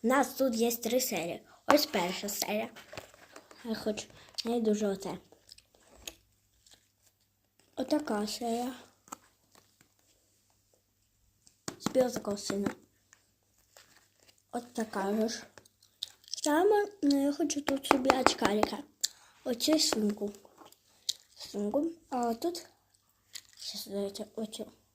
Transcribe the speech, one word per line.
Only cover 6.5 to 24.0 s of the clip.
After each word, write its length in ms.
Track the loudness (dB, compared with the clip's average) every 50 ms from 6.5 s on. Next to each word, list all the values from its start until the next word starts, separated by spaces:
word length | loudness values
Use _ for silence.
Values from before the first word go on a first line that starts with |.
| _ _ _ -20 -20 _ _ _ _ _ _ _ _ _ _ _ _ _ _ _ _ _ _ _ _
Отака 500 | -8 -2 0 0 0 0 0 -2 -2 -2
серія. 460 | -4 -4 -4 -2 -2 -2 -2 -2 -6 -8 -10 -18 -20 _ _ _ -18 -18 _ _ _ _ _ _ _ _ -20 _ _ _ _ -20 _ _ _ _ _ _ _ _ _ _ _ _ _ _ _ _ _ _ _ _ _ _ _ _ _ _ _ _ _ _ _ _ -20 _ _ _ -14 -12 -8
З 60 | -8
білого 240 | 2 4 4 4 4
такого 260 | 2 -4 -4 -4 -4
сина. 340 | -4 -2 -2 -2 0 0 -2 -4 -6 -16 _ _ _ _ _ -20 _ _ _ _ _ _ _ _ _ _ _ _ -20 -20 _ _ -20 _ _ _ _ _ -20 _ _ _ _
От 220 | -10 -10 -10 -6 -6
така 540 | -6 -4 -4 -4 -4 -2 0 2 2 2 0
ж. 140 | -2 -6 -10 -16 _ -20 _ -20 _ _ -20 _ _ _ -10 -10 -10 _ -10 -10 -10 -4
Саме, 440 | 0 2 2 4 6 6 6 4 2 0 -4 0
ну, 220 | 2 2 2 4 2
я 80 | 0
хочу 280 | 0 0 -2 -2 -2 -4
тут 260 | -2 -2 -4 -2 4
собі 240 | 4 4 4 6 4
очкарика. 680 | 4 6 6 2 2 4 2 2 4 4 2 2 0 -8 -10 -16 _ _ -4 -4 -4 -18 -20 -20 _ -10 -6
Оцю 340 | -6 -4 0 4 4 4 4
сумку. 540 | 4 2 2 2 2 0 0 -2 -6 -8 -8 -10 -20 -20 -20 -20 -20 -20 -20 _ _ _ _ _ _ -8 -8 -8 _ _ -20
Сумку. 580 | -18 -16 -10 -8 -6 -6 -2 -2 -2 -2 -2 -8 -12 _ _
А 180 | -6 -4 -4 -4
отут, 380 | -4 -2 -4 -4 -4 -6 -12 -16 _ _ _ _ _ _ _ _ _ _ _ _ -20 -20 _ -18 -20 -14
щас, 280 | -14 -12 -10 -10 -12
дивіться, 400 | -8 -4 -4